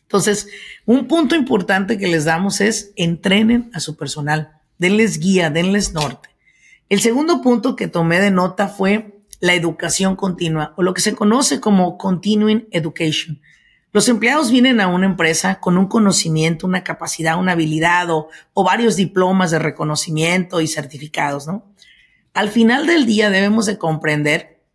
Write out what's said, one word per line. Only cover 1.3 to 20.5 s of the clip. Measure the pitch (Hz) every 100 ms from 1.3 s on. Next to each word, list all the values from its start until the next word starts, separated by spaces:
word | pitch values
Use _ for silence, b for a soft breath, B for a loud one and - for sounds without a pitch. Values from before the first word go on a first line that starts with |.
importante | 330 254 220 175 196 196 214
que | 190
les | 165
damos | 151 165 196 -
es | 202 220 - -
entrenen | 170 165 196 196 220 240 240
a | 165
su | -
personal, | 151 143 151 147 156 151 _ _ _
denles | 180 208 226 160
guía, | 175 185 165
denles | 160 180 208 196
norte. | 160 143 - _ b b b b b _
El | 202
segundo | 233 240 320 254
punto | 254 233 254
que | - 180
tomé | 170 165 170
de | 202
nota | 185 180 185 196
fue | - 190 214 214 - _ -
la | 175
educación | 175 170 156 165 - 190
continua, | 185 196 180 175 156 151 -
o |
lo | 185
que | 185
se | 214
conoce | - 208 240 277 262
como | 220 196 180 175
continuing | 196 180 202 214 214 220 220
education. | 175 160 - 160 151 165 151 b b b b b
Los | 208 202
empleados | 226 226 294 254
vienen | 247 254 233
a | 185
una | 180 196
empresa | 180 160 160 185 190
con | 185 175
un | 190
conocimiento, | 233 202 - 165 156 160 160 190
una | 185
capacidad, | 175 165 170 - 160 170
una | 185
habilidad | 170 156 156 165 175 175
o, | 160 156 B B
o | -
varios | 180 214 233 175
diplomas | 185 190 185 190 180
de | 160
reconocimiento | 156 - 156 151 - 156 165 185 180